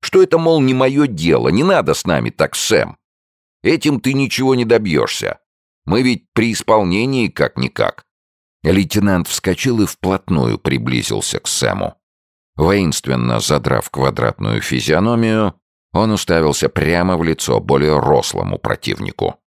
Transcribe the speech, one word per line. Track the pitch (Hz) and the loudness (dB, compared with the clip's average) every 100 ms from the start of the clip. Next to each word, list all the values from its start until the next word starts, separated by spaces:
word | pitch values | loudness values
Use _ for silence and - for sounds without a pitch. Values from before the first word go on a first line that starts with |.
Что | - 190 | 2 4
это, | 185 165 | 4 4
мол, | 165 160 | 4 4
не | 131 | 4
моё | 127 131 139 143 | 2 2 2 0
дело, | 87 82 65 60 | 0 2 2 2
не | 90 | 2
надо | 175 180 76 | 4 2 2
с | 73 - | -2 0
нами | 80 58 | 0 -2
так, | - 78 - | -2 -4 -2
Сэм. | - 87 57 - _ _ _ _ _ _ | 0 0 0 -8 _ _ _ _ _ _
Этим | 104 160 151 139 | 0 2 2 0
ты | 127 | 0
ничего | 135 139 - 131 127 | -2 -2 0 2 2
не | 117 | 4
добьёшься. | 117 107 73 53 - 50 50 _ _ _ _ - | 2 2 0 0 -4 -6 -8 _ _ _ _ -2
Мы | 120 | 0
ведь | 127 117 _ | 2 -2 _
при | - 117 | -2 0
исполнении | 107 - 110 92 92 127 135 110 | -2 0 2 2 0 0 0 -2
как-никак». | - 69 - 64 - 50 - _ _ _ _ _ _ | -2 -4 -2 -6 -2 -4 -4 _ _ _ _ _ _
Лейтенант | 78 95 90 104 101 92 82 | 0 0 0 0 0 0 -2
вскочил | - - 90 131 117 | -4 -4 -2 -2 0
и | 98 | -2
вплотную | - 92 95 - 85 60 50 | -2 -2 -2 -2 -2 0 -2
приблизился | - 67 57 64 52 53 - - | -4 -4 -2 -4 -4 -6 -4 -6
к | - | -6
Сэму. | - 60 50 50 - _ _ _ _ _ - | -2 -2 -2 -6 -10 _ _ _ _ _ -2
Воинственно | 80 101 87 73 - 64 60 57 | 0 2 0 -2 -4 -2 -2 -2
задрав | - 73 62 60 - | 0 -2 0 -2 -4
квадратную | - 67 57 58 - 50 55 | -2 -2 0 -4 -2 -4 -4
физиономию, | - 64 65 78 104 117 113 110 104 - _ _ _ | -4 -4 0 0 2 0 0 0 -2 -4 _ _ _
он | 85 110 | -2 0
уставился | 104 - 85 78 71 78 | 0 0 2 2 2 -2
прямо | - 73 85 92 87 | 0 0 2 0 0
в | |
лицо | 82 78 - 55 | 0 -2 0 -2
более | - 69 76 76 | 2 2 4 2
рослому | 69 69 - 50 50 50 | 2 2 0 -4 -6 -6
противнику. | - - - 50 50 - 50 - | -6 -6 -6 -6 -8 -6 -6 -6